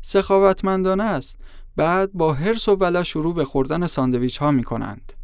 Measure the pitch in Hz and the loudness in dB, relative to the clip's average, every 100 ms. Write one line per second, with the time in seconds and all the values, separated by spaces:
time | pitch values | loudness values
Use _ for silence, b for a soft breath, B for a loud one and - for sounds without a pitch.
0 | - 196 185 196 196 190 196 190 185 190 | 2 0 4 4 6 4 0 0 0 0
1 | 220 160 - - b b b - 156 180 | 0 -2 -6 -16 b b b -2 2 2
2 | 196 196 160 139 175 226 - 196 185 175 | 0 0 0 0 0 0 2 2 2 0
3 | 175 156 156 170 139 143 135 - 175 - | -2 -2 -2 -2 -2 0 0 -2 -2 0
4 | 131 123 127 - 147 143 117 113 104 101 | 0 0 -2 0 2 2 0 -4 -6 -10
5 | - - | -14 -16